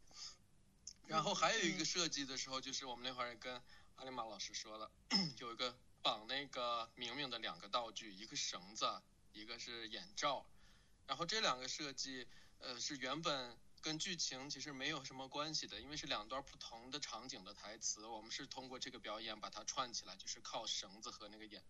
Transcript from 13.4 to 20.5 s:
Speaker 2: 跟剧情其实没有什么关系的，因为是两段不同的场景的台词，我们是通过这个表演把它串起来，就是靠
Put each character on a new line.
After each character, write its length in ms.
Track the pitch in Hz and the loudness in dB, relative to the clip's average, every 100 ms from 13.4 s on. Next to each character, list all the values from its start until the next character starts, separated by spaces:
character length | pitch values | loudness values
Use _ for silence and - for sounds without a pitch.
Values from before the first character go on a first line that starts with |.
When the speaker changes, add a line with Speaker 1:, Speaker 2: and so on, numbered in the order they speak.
| 123 120 - - | 0 -8 -16 -4
Speaker 2:
跟 180 | 160 160 | -2 0
剧 160 | 202 | 2
情 360 | 170 - 131 139 | 2 0 0 -4
其 100 | 139 | -4
实 100 | 135 | -4
没 200 | 135 139 | 0 0
有 120 | 156 | 0
什 140 | 131 131 | -2 -6
么 100 | 135 | -4
关 280 | 131 156 | 0 0
系 120 | 151 117 | 0 -2
的， 140 | 101 | -6
因 80 | 127 | -4
为 80 | 151 | -4
是 100 | 147 | 0
两 220 | 120 107 | 0 2
段 140 | 131 | -2
不 160 | - - | -2 -8
同 320 | - 117 123 | -10 -10 -6
的 100 | 143 | -4
场 260 | - 117 127 | -2 -4 -6
景 160 | 135 | -8
的 120 | 95 | -8
台 240 | - 98 113 | -10 -8 -2
词， 280 | - 110 110 | -2 -2 -4
我 140 | 117 | -6
们 100 | - | -4
是 160 | - 139 | -4 -4
通 220 | - 127 | -6 -6
过 100 | 127 | -6
这 120 | 131 | -6
个 80 | 123 | -4
表 200 | 104 107 | -4 -2
演 220 | 110 107 | -2 -2
把 80 | 101 | -4
它 160 | 107 | -4
串 260 | 107 - 127 | -2 0 0
起 100 | 110 | -2
来， 100 | - 95 | -6 -8
就 100 | - | -6
是 100 | - | -6
靠 240 | - | -4